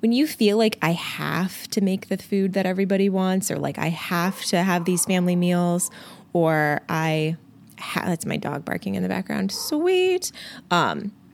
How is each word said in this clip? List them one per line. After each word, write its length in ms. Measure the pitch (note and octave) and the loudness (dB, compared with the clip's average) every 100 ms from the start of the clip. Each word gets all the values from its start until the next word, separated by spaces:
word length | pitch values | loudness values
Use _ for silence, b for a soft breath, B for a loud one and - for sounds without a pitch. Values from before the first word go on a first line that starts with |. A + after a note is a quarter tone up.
when 100 | A3+ | 2
you 160 | A#3+ D4+ | 2 0
feel 300 | - G#3 G3+ | 2 2 4
like, 200 | A3 - | 2 2
"I 80 | D#3 | 0
have 760 | E3+ - - D3 D#3 F#3 - - | 0 -2 -6 -2 0 -2 -4 -6
to 120 | - | 0
make 280 | G3+ F#3+ - | 0 0 -4
the 80 | F#3+ | -6
food 380 | - G3+ F#3+ | -2 0 2
that 120 | F#3+ F#3 | 0 0
everybody 420 | F#3 G3 G3 G3 | 0 2 4 2
wants," 400 | F#3+ F#3 F#3 F#3+ | 2 2 0 0
or, 100 | - | -2
like, 200 | C#3+ - | -4 -2
"I 120 | D#3 | -2
have 520 | E3 - F3 F3 F#3+ - | -2 -2 0 0 -2 -2
to 160 | F3+ | 0
have 240 | F#3 F3+ E3+ | 2 2 2
these 180 | F3+ | 0
family 320 | - F#3 F3+ F3 | 2 2 2 2
meals," 520 | F3 F3 F3 F3 - B B B B | 2 2 2 0 -2 B B B B
or 480 | F3 E3 D#3 D3+ D3 - | 2 4 4 2 0 -2
I 480 | D#3+ D#3+ D#3 D#3 E3 - - - - | -2 0 0 0 -4 -10 -20 -20 -16
ha-, 280 | - - - | -6 -4 -2
that's 200 | E3 - | -4 -4
my 120 | D3+ | -4
dog 260 | - C#3+ | -4 -6
barking 320 | D#3+ F3+ G3 F#3+ | -6 -6 -4 -4
in 80 | |
the 40 | F#3 | -2
background. 440 | F#3+ F#3+ - G3 | -4 -4 -4 -4
Sweet. 800 | - - D4+ F4 F#4 F#4 F4+ F4+ B B B - | -4 -4 -2 0 2 2 0 -4 B B B -2
Um, 400 | F3 C3+ D2+ G3+ - - | 0 2 -2 -6 -12 -20